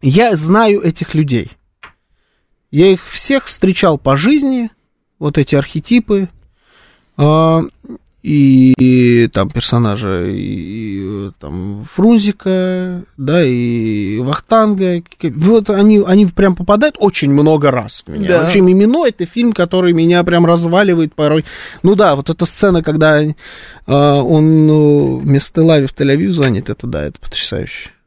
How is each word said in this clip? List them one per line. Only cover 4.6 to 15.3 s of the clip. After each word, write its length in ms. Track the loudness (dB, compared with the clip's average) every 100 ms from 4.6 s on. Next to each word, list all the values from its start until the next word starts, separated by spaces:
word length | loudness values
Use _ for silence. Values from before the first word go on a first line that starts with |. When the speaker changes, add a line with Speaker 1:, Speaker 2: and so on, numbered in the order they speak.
| -6 _ _ _ _ _
Speaker 1:
вот 200 | -4 -2
эти 160 | 0
архетипы. 760 | -2 -2 -10 -2 -2 0 -4 -4 _ _ _ _ _ _ _ _ -2
А, 460 | 2 2 2 0 -2 _ -20 -20 _ _
и, 500 | -4 2 4 6 4 4
и 500 | 2 4 2 2 2
там 220 | 0 -4
персонажа, 760 | -4 -4 -2 -2 -4 -4 -4 -6
и, 100 | -6
и, 920 | -8 -10 -10 -12 -10 -10 -10 -10 -12 -14
там 460 | -12 -10 -10 -12 -10
Фрунзика, 1080 | 0 2 2 0 -4 -4 -4 -2 -6 -8 -10 -14 -10
да, 240 | -2 0
и 720 | 0 0 -2 -4 -4 -4 -4 -6
Вахтанга. 800 | -6 -6 -2 0 2 0 -2 -4 -8 _
Вот 480 | -8